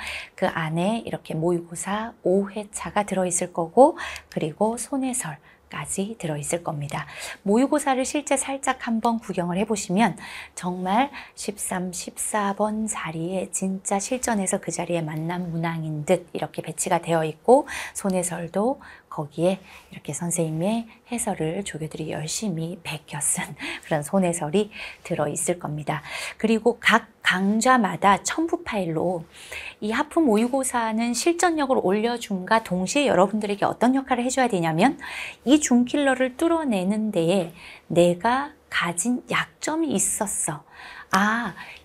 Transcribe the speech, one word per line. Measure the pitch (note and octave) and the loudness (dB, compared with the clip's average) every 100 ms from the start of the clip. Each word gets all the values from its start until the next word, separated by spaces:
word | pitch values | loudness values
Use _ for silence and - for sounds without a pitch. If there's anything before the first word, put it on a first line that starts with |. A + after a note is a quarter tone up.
| - - - | -8 -12 -14
그 | - F#3 | -4 -2
안에 | D#3+ D#3+ E3 F#3+ A#3 | -2 -2 0 0 -2
이렇게 | - - - | -4 -8 -6
모의고사 | D#3+ E3+ F3 E3+ E3+ F#3+ G#3 A#3 - | -2 0 0 -4 -10 -6 -4 -6 -4
오 | F3+ G3 G3+ | 0 2 0
회차가 | G#3+ G#3 - E3+ G#3 | -6 -10 -10 -4 -2
들어있을 | G3+ F#3+ F#3 - F3+ | 0 0 0 -2 -2
거고, | - E3+ A#3 D4 E4+ - - - | -4 2 8 8 6 -8 -12 -10
그리고 | E3+ D#3+ - G#3+ A#3 | -6 -4 0 -2 -2
손해설까지 | - C#4 C4 - D#3+ D3 - _ - D3+ D3 - G3+ A3+ | -6 -4 -4 -4 -6 -10 -16 _ -14 -10 -6 -4 -4 -6
들어있을 | D#3+ D3 D3 F3 | -6 -4 -4 -4
겁니다. | F3 D3+ C#3+ D3 - - - - | -4 -6 -6 -8 -10 -12 -12 -4
모의고사를 | F#3+ A3+ C4+ D4+ C#4+ B3+ C4 | 2 4 4 2 2 0 0
실제 | D4+ - C#4 | -2 0 -2
살짝 | - C4+ C4 B3+ - | -2 -4 -2 -2 -2
한번 | A3+ A#3+ A3+ | 0 0 0
구경을 | - F#3 F3 F3+ | -4 -4 -2 0
해보시면 | A3 G3+ - F#3 G#3+ - - - - | 0 -2 0 2 2 0 -10 -16 -16
정말 | - F3+ F3+ F#3 G#3+ C#4 - - | -8 -6 -4 0 2 0 -4 -16
십삼, | - - G#3 - F#3 F3+ | -10 -8 -6 -4 -4 -4
십사 | F3 - - - G#3+ G3+ | -6 -10 -8 -4 0 0
번 | G3+ G#3+ G#3+ A3 | 0 0 0 -4
자리에 | - D#3+ D#3+ E3+ F#3+ F#3+ | -4 -6 -4 -2 -2 -4
진짜 | - F#3+ F#3+ - G3 | -2 -2 -2 -2 -2
실전에서 | - B3+ B3+ G#3 F#3+ F#3+ | -2 -2 0 0 0 -2
그 | F3 | -2
자리에 | E3 F3 E3+ | -4 -2 -2
만난 | D#3 D#3 E3 F3+ F3 | -2 -4 -4 -4 -4
문항인 | E3 E3 D#3+ D#3 D3+ D3 | -2 -2 -2 -4 -2 0
듯 | F3 - | 0 0
이렇게 | - D3+ - | -8 -6 -6
배치가 | - - F#3 E3+ | -8 -6 0 0
되어 | E3 E3 D#3+ | 2 0 0
있고, | D3+ - C4+ - - - | 0 6 6 4 -6 -10
손해설도 | - G3 F#3 F3 E3+ E3 F#3+ A3+ C#4+ - - - - | -4 -2 0 -2 -4 -4 0 0 -2 -10 -20 -12 -8
거기에 | D3 - F3+ F#3+ - - - | -6 0 2 0 -6 -20 -20
이렇게 | - - | -14 -10
선생님의 | C#3+ F3 E3+ D#3+ D#3 F#3+ A#3 A3+ - - | -6 -2 -2 -2 0 0 -2 -4 -14 -8
해설을 | A#3 G#3+ F3 D#3+ F#3+ | -6 -4 -2 -2 -4
조교들이 | G3+ D3+ D#3 - D#3+ | -6 -8 -8 -6 -6
열심히 | D#3 D#3 - G#3+ D#3+ E3 F#3 | -6 -6 -4 -4 -4 -6 -8
베껴 | - D#3 - C#3+ | -10 -10 -10 -4
쓴 | - F3 - D3 D#4 | -2 -2 -4 -8 -10
<laughs> | E4+ | -10
그런 | - D#3 | -4 -4
손해설이 | D3 G3 F3 E3+ D3+ F#3+ G#3 - - - | 0 2 2 0 0 0 0 -6 -16 -14
들어있을 | - D#3 D3 - - F3 | -4 -2 -2 -2 -2 -2
겁니다. | D3 D3+ D3+ D3+ - - - - | -4 -6 -4 -6 -6 -10 -10 -2
그리고 | A3 A3 A#3 A#3 | 2 2 2 0
각 | - A3+ - _ | 0 0 -2 _
강좌마다 | - F3+ G3 A3 B3+ B3+ F#3 E3 D4 C#4+ | -2 2 2 4 6 4 4 4 4 4
첨부 | - - E4 F4 | 2 -2 -2 -2
파일로 | - G#3+ E3+ D#3+ F3 E3+ E3 - - - - - | -4 -4 -2 0 0 -2 -8 -18 -14 -12 -14 -8
이 | G#3+ | -2
하프 | A#3+ D4+ E4 | -2 0 2
모의고사는 | D4 G#3 A#3+ C4+ C4 B3 A3+ A3 A#3+ | 4 4 4 0 0 -2 0 0 0
실전력을 | A#3+ E4+ E4+ F4+ D#4 C4+ A#3 | 2 2 4 2 2 2 4
올려줌과 | F3+ G#3 A#3 A#3+ - F#3 F#3 A3+ | 4 2 2 -2 -4 -4 4 2
동시에 | - F3+ F#3 C#4+ B3+ | 4 -2 0 2 4
여러분들에게 | F3+ G3+ G#3+ G#3 G3+ | 6 6 2 -2 0
어떤 | - - B3 | 0 2 4
역할을 | C4+ C4 A#3+ | 4 2 0
해줘야 | B3 C4 B3 | 0 2 2
되냐면 | F#3 E3 D#3+ B3+ - - - - - A#3 | 2 2 4 4 2 -8 -12 -12 -4 4
이 | D4+ | 4
준킬러를 | - B3 A#3+ D4 C#4 B3+ C4 B3+ | 6 4 4 2 2 4 0 2
뚫어내는 | E4 E4 C#4+ G3 F#3 G#3+ G#3+ | 2 2 2 2 2 0 0
데에 | F3+ E3 G3 D#3+ - - - - | 2 4 2 0 -6 -20 -16 2
내가 | E3+ F3 F3 A#3 C4 D4 - _ | 6 6 4 2 0 -2 -12 _
가진 | - F3 F3 A#3+ B3 - | -4 -2 -2 -2 -2 -2
약점이 | - - _ - D#4+ D4+ | -4 -4 _ -4 -2 0
있었어. | G3 - - G3+ - - D3 - - - - - | 0 0 -2 -4 -4 -4 -6 -12 -20 -18 -18 0
"아, | F#3+ G#3+ A#3 A3 - - - | 2 2 0 -4 -8 -14 -18